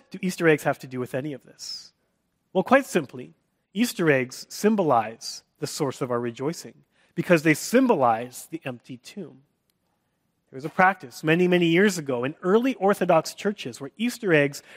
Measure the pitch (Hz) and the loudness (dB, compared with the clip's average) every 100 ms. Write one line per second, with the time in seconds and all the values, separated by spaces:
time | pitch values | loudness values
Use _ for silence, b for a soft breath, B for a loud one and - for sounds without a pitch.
0 | _ - 185 - 170 151 156 135 139 127 | _ -8 -6 0 2 2 0 -4 -6 -10
1 | 123 135 147 131 _ - - - - _ | -6 -6 -8 -12 _ -20 -16 -16 -18 _
2 | _ _ _ _ _ 190 180 269 254 180 | _ _ _ _ _ -4 2 2 2 -2
3 | 147 131 147 _ _ _ _ 196 240 - | -4 -12 -18 _ _ _ _ -4 -2 0
4 | 165 135 127 - - - 202 220 160 120 | 2 2 2 -8 -16 -2 0 2 2 2
5 | 110 113 - - _ - 143 - 143 - | 0 -8 -14 -16 _ -12 -10 -4 -4 -4
6 | 131 120 120 117 135 170 120 - _ _ | -4 -4 -4 -6 -8 -8 -14 -20 _ _
7 | _ - 160 170 160 147 - 233 262 196 | _ -6 2 2 4 2 2 2 4 4
8 | 123 113 123 - - 160 143 120 - 127 | 2 2 -4 -14 -14 -12 -10 -12 -14 -18
9 | - - 151 135 135 _ _ _ _ _ | -16 -16 -16 -18 _ _ _ _ _ _
10 | _ _ _ _ _ 135 151 - 185 196 | _ _ _ _ _ -12 -8 2 2 2
11 | 123 - 156 165 180 175 170 165 208 175 | -8 -6 0 2 4 4 4 4 2 0
12 | 139 123 127 156 185 214 254 247 190 196 | -4 -4 -4 -4 0 2 2 0 0 0
13 | 175 165 156 - 202 214 131 113 139 - | 2 2 2 -6 -6 -6 -10 -12 -14 -6
14 | 233 - 202 156 143 139 - | -6 -4 2 2 2 -4 -18